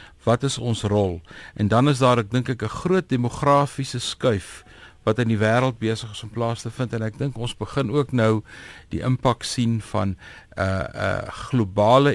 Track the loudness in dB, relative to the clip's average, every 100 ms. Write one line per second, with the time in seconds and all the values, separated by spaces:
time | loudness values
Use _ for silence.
0 | -20 -6 0 2 0 -4 -2 -2 0 2
1 | 2 -2 -10 -20 -18 -2 2 4 4 4
2 | 4 4 2 -2 -2 -4 -6 -6 0 0
3 | 0 -2 -2 0 4 4 4 -2 -8 -6
4 | -8 -2 0 0 -4 -18 -20 -20 -20 -6
5 | -2 0 2 2 4 4 2 0 -4 -4
6 | -8 -12 -10 -4 -4 -4 -8 -6 -6 -4
7 | -6 -4 -6 -4 -8 -8 -6 -2 0 0
8 | 0 2 4 2 -2 -16 -20 -20 -10 -4
9 | -2 0 0 0 -4 -2 0 0 -2 -2
10 | -2 -4 -12 -20 -16 -4 -2 -2 -4 -4
11 | -4 -4 -6 -12 -4 -2 0 2 6 6
12 | 6